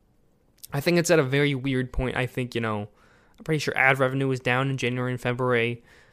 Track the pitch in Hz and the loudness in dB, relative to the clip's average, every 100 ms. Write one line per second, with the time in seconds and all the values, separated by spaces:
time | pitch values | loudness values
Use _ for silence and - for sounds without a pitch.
0 | _ _ _ _ _ _ - 143 170 175 | _ _ _ _ _ _ -8 -4 2 2
1 | 165 160 127 139 143 131 135 131 127 - | 4 4 4 2 0 0 -2 -2 -2 -4
2 | 127 - 123 - 123 117 113 104 104 _ | -2 -2 -4 -4 -4 -4 -2 -4 -6 _
3 | _ _ _ _ - 156 143 - 131 135 | _ _ _ _ -4 -2 -2 2 4 4
4 | 131 135 135 127 127 123 135 135 120 123 | 2 2 -2 -2 0 0 0 0 -2 -2
5 | 127 123 123 123 127 120 117 117 _ - | -4 -4 -4 -2 0 2 0 -4 _ -20
6 | _ | _